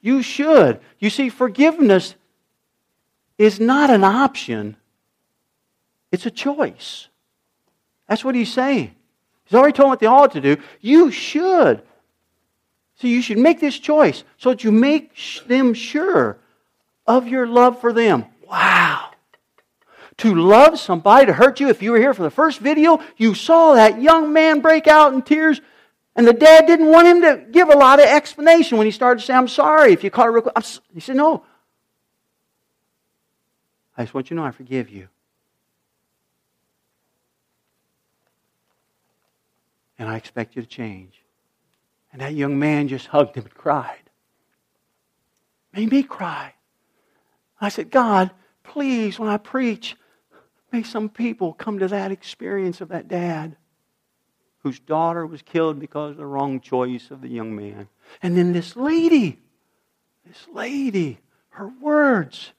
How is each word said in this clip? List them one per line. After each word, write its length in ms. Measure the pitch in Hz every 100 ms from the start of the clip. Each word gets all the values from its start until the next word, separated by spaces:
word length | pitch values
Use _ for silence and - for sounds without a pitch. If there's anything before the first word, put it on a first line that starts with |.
You 220 | 202 269
should. 580 | 240 - 294 302 151 110 _ _
You 120 | 208
see, 200 | 202 262
forgiveness 840 | - 247 196 302 330 262 190 - - _ _ _ _ _ _ _ _ _ _ _ _
is 200 | 214 202
not 320 | 226 269 294
an 140 | 220
option. 720 | 190 214 269 - - 113 104 107 _ _ _ _ _ _ _ _ _ _ _ _ _
It's 140 | 180 233
a 40 |
choice. 760 | - 277 285 175 - - - - _ _ _ _ _ _ _ _ _ _
That's 180 | 214
what 100 | 254
he's 180 | 254 226
saying. 420 | - 262 262 117 _ _ _ _ _
He's 100 | _
already 180 | 220 277
told 140 | 285 277
them 40 |
what 100 | 262
they 60 | 220
ought 260 | 262 285
to 80 | 156
do. 180 | 139 147 - _
You 300 | 208 302 330
should. 720 | - - 294 370 359 208 117 _ _ _ _ _ _ _ _ _ _ _ _
So 100 | 247
you 160 | 240
should 160 | 240 214
make 220 | 277 339
this 180 | 294 -
choice 460 | - 302 240 131 _ _
so 140 | 254
that 120 | 254
you 80 | 226
make 420 | 214 262 302 -
sh-, 260 | _ - -
them 320 | - 254 254
sure 680 | 233 - 294 370 339 117 101 _ _ _ _ _ _ -
of 200 | 247 240
your 180 | 262 240
love 340 | 240 247 247
for 140 | 240
them. 320 | 233 233 143 110 _ _
Wow. 680 | - - - - - - _ _ _ _ _ _ _ _ _ - -
To 160 | 226
love 440 | 175 175 214 294 320
somebody, 460 | - 175 196 240
to 80 | 269
hurt 280 | 147 254 -
you. 80 | 277
If 100 | 220
you 120 | 202
were 60 | 233
here 140 | 262
for 120 | 262
the 60 | 165
first 280 | - 311 269
video, 440 | 226 302 320 320 - _
you 180 | 226
saw 380 | 196 - 330 330
that 300 | 254 220 226
young 320 | 277 330 302
man 260 | 311 320 302
break 260 | 320 320 311
out 280 | 302 294
in 80 | 262
tears, 400 | 254 302 320 285 _ _ _ _ _
and 120 | - 233
the 80 |
dad 320 | 233 302 320 320
didn't 220 | 339 311
want 180 | 320 339
him 160 | 349
to 240 | 339 269 -
give 200 | 262 339
a 60 | 285
lot 240 | 269 277
of 40 |
explanation 720 | 285 285 294 - 302 330 311 226
when 100 | 214
he 40 |
started 300 | 208 247 247
to 60 | -
say, 60 |
"I'm 160 | 254 254
sorry," 460 | - 294 311 208
if 100 | 180
you 60 | 196
caught 160 | - 240
it 60 |
real 100 | 233
quick. 100 | 226
I'm 80 | -
s-, 180 | - - _
he 80 | 170
said, 160 | - 269
"No." 300 | 302 302 _ _ _ _ _ _ _ _ _ _ _ _ _ _ _ _ _ _ _ _ _ _ _ _ _ -
"I 60 |
just 100 | 117
want 160 | 135 131
you 80 | 165
to 60 |
know 40 | 147
I 40 |
forgive 400 | 117 127 131 107
you. 180 | 101 92 _ _ _ _ _ _ _ _ _ _ _ _ _ _ _ _ _ _ _ _ _ _ _ _ _ _ _ _ _ _ _ _ _ _ _ _ _ _ _ _ _ _ _ _ _ _ _ _ _
And 80 | 110
I 60 | 113
expect 380 | - - 113
you 60 | -
to 80 | 113
change." 540 | - 113 95 92 _ _ _ _ _ _ _ _ _ _
And 80 | 139
that 140 | 135
young 240 | 151 139 139
man 300 | 147 151 143
just 180 | 131 -
hugged 300 | 147 135 -
him 80 |
and 100 | 110
cried. 560 | _ - 143 120 - _ _ _ _ _ _ _ _ _ _ _ _ _ _ _ _ _
Made 200 | 190 220
me 100 | 269
cry. 520 | 269 - 180 151 - _ _ _ _ _ _ _ _ _ _ _
I 80 | 208
said, 240 | - -
"God, 400 | 269 233 202 185 _ _ _
please, 520 | _ 302 277 247 214 185
when 80 | 214
I 80 | 208
preach, 600 | 208 262 247 208 - - _ _ _ _ _ _ _
may 100 | 233
some 260 | 220 226 214
people 440 | _ 233 226 180
come 260 | - - 202
to 80 | 190
that 240 | 202 196
experience 720 | 196 - - 185 196 185 175
of 80 | 165
that 180 | 170 -
dad 500 | 180 175 160 156 151 _ _ _ _ _ _ _ _ _ _
whose 160 | 139 131
daughter 440 | _ 156 165 170
was 160 | 160 156
killed 380 | _ 170 160 147
because 320 | 147 147 147
of 60 | 147
the 100 | 143
wrong 320 | 139 139 131
choice 540 | _ 131 123 123 _
of 80 | 135
the 80 | 131
young 260 | 120 110
man." 340 | 107 104 101 101 _ _ _
And 160 | 180 175
then 180 | 180
this 200 | 175 170
lady, 640 | - 277 330 330 320 196 - _ _ _ _ _ _ _ _ _
this 220 | _ _
lady, 720 | 208 220 277 269 196 156 110 _ _ _
her 180 | - 202
words. 840 | 254 294 302 285 226 139 - -